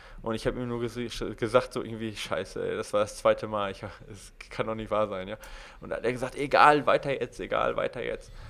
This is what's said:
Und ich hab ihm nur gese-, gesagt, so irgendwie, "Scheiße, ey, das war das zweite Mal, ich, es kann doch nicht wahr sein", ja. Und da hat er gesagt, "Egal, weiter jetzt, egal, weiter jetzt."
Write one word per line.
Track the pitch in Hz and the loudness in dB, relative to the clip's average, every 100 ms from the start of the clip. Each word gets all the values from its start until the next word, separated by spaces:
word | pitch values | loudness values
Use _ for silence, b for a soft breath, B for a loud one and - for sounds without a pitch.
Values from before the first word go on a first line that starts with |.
| b b | b b
Und | 113 | -6
ich | 110 127 | -2 -2
hab | 131 | -2
ihm | 123 | -4
nur | 120 | -4
gese-, | 120 117 117 - 113 107 | -4 -4 -6 -6 -6 -2
gesagt, | 113 120 - | 4 4 4
so | 127 | -4
irgendwie, | 110 113 110 101 | -6 -6 -6 -6
"Scheiße, | - 80 101 95 92 | -4 -4 -4 -4 -2
ey, | 92 | -2
das | 104 | 0
war | 104 | 2
das | 110 - | 0 4
zweite | 113 110 110 | 4 4 0
Mal, | 107 98 | -2 -2
ich, | 98 | -4
es | 104 - - 104 - - - | -12 -12 -16 -18 -18 -20 -12
kann | - 110 | -4 -2
doch | |
nicht | 113 104 | -2 0
wahr | 107 107 | 0 2
sein", | 95 95 | -2 -6
ja. | 107 b b b b | -10 b b b b
Und | - | -6
da | - | -2
hat | |
er | 117 | -2
gesagt, | 123 127 | -2 -4
"Egal, | - 139 - 147 151 120 | -4 4 8 10 8 6
weiter | 110 143 | 2 2
jetzt, | 135 - - | -4 -4 -6
egal, | 90 110 120 113 | -2 0 0 0
weiter | - - | -2 -4
jetzt." | 117 - - b | -6 -8 -10 b